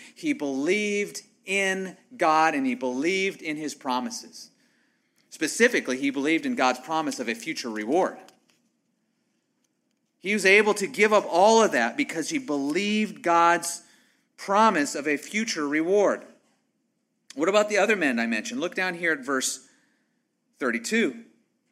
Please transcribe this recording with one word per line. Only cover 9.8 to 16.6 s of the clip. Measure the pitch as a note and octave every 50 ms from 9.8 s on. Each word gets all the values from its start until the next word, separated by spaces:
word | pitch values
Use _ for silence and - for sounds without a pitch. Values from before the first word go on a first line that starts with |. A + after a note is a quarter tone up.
| _ _ _ _ _ _ _ _
He | - F#3 G#3
was | G#3+ F3
able | F#3+ F#3+ G#3 G#3+ G#3+ G3
to | G3+ G3+ D#3+
give | C#3 F3 G#3 G#3+
up | G#3+ G3+ F#3+ -
all | E3 E3+ F#3+ G#3+ A3+ A3+
of | A3 F#3+ D3+
that | C3 A#2 A#2 A#2 -
because | C3+ - - E3 D#3 -
he | E3 C#3+
believed | C3 C#3 D3 C#3+ C#3 C#3+ D3 F3 G3+ G#3 G#3 G#3+ G#3+ F#3+ F3 D#3
God's | - E3+ E3+ E3+ E3+ E3+ E3+ E3+ E3 - - - - _ _ _ _ _ _ _ _ _ _ -
promise | - - G3 G3+ A3 A3+ G3+ D#3+ C#3+ C3+ -
of | D#3+ C3+ D#3
a | D3 C#3
future | - - - G#3 A3+ A3 - E3+ D3 C#3+
reward. | C#3+ D#3 D#3+ E3+ G3 G#3 G3+ E3 A2+ G2 - - - _ _ _ _ _